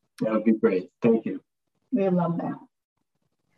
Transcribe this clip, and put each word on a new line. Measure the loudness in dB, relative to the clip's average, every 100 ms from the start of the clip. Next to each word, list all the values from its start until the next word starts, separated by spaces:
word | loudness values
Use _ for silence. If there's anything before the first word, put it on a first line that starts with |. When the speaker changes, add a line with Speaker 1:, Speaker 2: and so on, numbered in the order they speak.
| _ -8
Speaker 1:
That | -4
would | 0
be | 2
great. | 2 2 0 -4 -2
Thank | 2 2 0
you. | -10 _ _ _ _ -4
Speaker 2:
We | -2 0
love | 0 0 -4
that. | -6 -10 -14 _ _ _ _ _ _ _ _